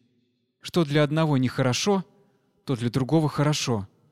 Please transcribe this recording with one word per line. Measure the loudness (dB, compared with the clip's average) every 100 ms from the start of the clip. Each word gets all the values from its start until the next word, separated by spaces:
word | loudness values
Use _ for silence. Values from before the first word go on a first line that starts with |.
| _ _ _ _ _ _
Что | -6 -2 0
для | 2
одного | 2 2 2 2
нехорошо, | 0 0 0 0 0 0 -2 _ _ _ _ _ -8
то | -4
для | -2
другого | -2 0 2 2
хорошо. | 0 0 0 -2 -4 -4 _ _